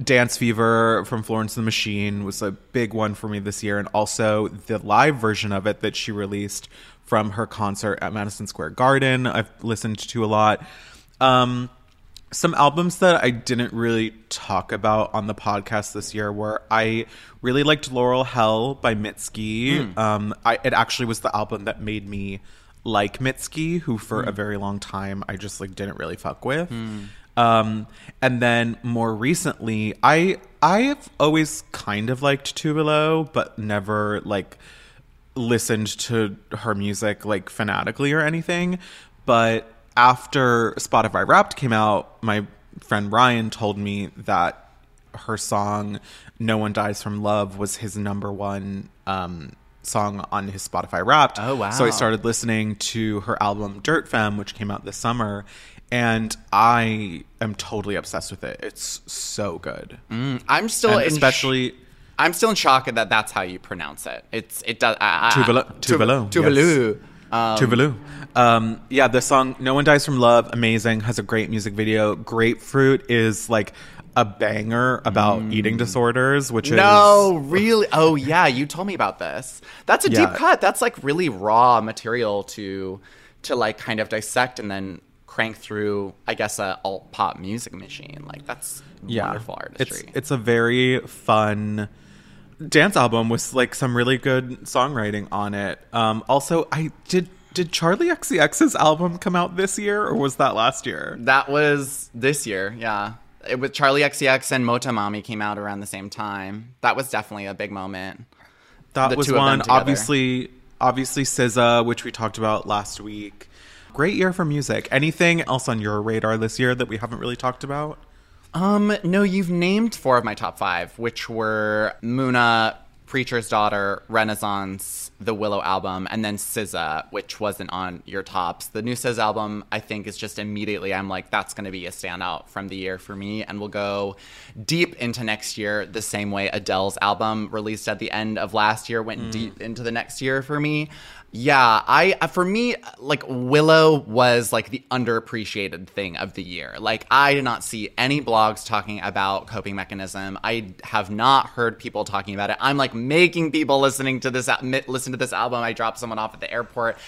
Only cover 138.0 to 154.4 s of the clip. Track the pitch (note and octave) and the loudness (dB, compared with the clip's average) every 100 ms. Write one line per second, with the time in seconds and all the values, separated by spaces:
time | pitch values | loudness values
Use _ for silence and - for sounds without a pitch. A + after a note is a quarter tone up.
138 | A2 G#2+ A2 A2 G2+ A2 G#2+ A2+ - A#2 | -6 -4 -4 -4 -2 2 2 2 -4 -6
139 | A2 A2 A#2 A2 A2+ F#2+ G#2+ A2+ A#2 A#2 | -4 -8 -8 -6 -8 -8 -10 -8 -6 -6
140 | - - C3 C3+ B2+ D3+ D3+ D3+ D3+ - | -6 -6 -2 -2 -2 -4 -2 -2 -4 -12
141 | - - - G#2+ C3 C#3 A#2+ G#2+ - C3+ | -20 -20 -16 -4 2 6 6 6 4 4
142 | F3+ - D#3+ - F3+ G#3 A#3+ - G#2 - | 4 2 -2 -2 0 0 -2 -4 -10 -14
143 | B2+ C#3+ - B2+ B2 D3 D#3 D#3+ D#3 D3+ | -4 -4 -4 -6 2 4 8 8 8 6
144 | G#2+ A2 B2 A#2+ A2 A#2 G#2+ B2+ - B2+ | 2 4 6 4 2 -2 -2 -8 -4 -2
145 | A#2+ A2+ - A#2 G2+ G#2+ G2 E2+ F#2 - | 0 -2 -2 -8 -6 -6 -6 -8 -10 -8
146 | G2 E2 G2 - F2+ F2 C2+ A1 G#2+ A2+ | -6 -6 -10 -10 -12 -12 -12 -6 -4 -4
147 | - C3 C#3+ C#3+ C3 A#2 - A#2 G#2 - | 4 6 6 4 0 -4 -6 -8 -6 -2
148 | B2+ C#3+ A#2+ A2+ G#2+ G#2+ - G#2+ G2+ G#2 | 0 0 2 4 4 0 -4 -4 -4 -6
149 | F2+ G2+ G2 G2 - A2 G2 G2 F#2 G2 | -6 -2 -2 -2 -6 -10 -8 -8 -8 -10
150 | F#2+ G2 F#2+ G2 G#2+ A#2 G2+ F2+ - A2 | -10 -10 -10 -8 -4 -4 -6 -14 -6 -4
151 | F#2+ G#2 B2 C3+ - - A#2 A2 A#2+ G#2 | -4 0 4 4 2 -2 -2 -2 -8 -6
152 | G#2 G2+ G2 G2+ G2+ G#2+ C3 C#3+ C3 A2+ | -4 -4 -4 -4 -4 -2 0 0 -2 -4
153 | B2 D#3 F3 F3 E3 D3+ D3+ C#3 C3+ B2 | 0 4 4 2 -2 0 2 4 4 0
154 | C3+ C3 C3 B2+ | -2 -2 -2 -2